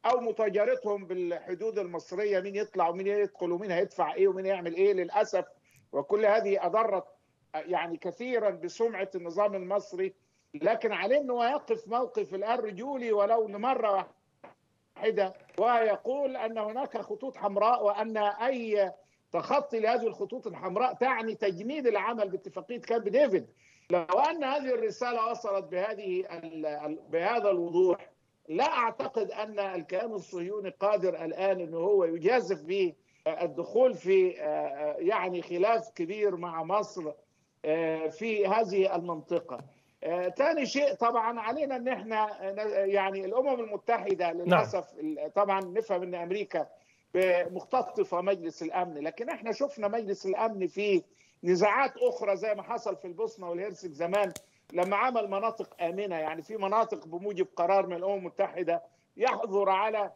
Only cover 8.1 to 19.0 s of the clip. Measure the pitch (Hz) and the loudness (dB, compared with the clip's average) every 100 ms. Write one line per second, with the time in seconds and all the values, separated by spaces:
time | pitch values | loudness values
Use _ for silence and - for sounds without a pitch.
8.1 | 165 247 240 214 175 175 - 233 196 190 | -6 -2 2 0 0 -8 0 0 0 -4
9.1 | 185 170 170 202 196 180 202 202 180 190 | -6 -6 0 0 0 -2 -2 -2 -4 -4
10.1 | - _ _ _ 147 170 226 220 185 196 | -4 _ _ _ 0 0 2 0 -2 2
11.1 | 277 269 240 233 294 - 226 196 233 254 | 2 2 0 2 0 -2 -4 -2 -2 0
12.1 | 220 202 190 208 247 220 185 262 277 240 | -2 -4 -4 -2 2 0 -2 -6 -4 2
13.1 | 208 202 233 214 202 247 247 214 190 180 | 4 4 4 2 -2 0 2 2 2 -2
14.1 | _ _ _ - _ _ _ _ - 220 | _ _ _ -20 _ _ _ _ -2 0
15.1 | 202 190 - - - 220 233 220 196 226 | 2 0 -2 -12 2 4 4 4 2 -2
16.1 | 269 277 262 226 226 214 226 285 226 - | -2 -2 -2 -4 -4 -4 -4 -6 -6 -8
17.1 | 208 269 - 208 202 214 240 214 202 226 | -8 -8 -4 0 4 4 6 4 2 -2
18.1 | 220 208 208 240 262 226 208 185 - | 0 0 2 -2 -2 0 2 2 0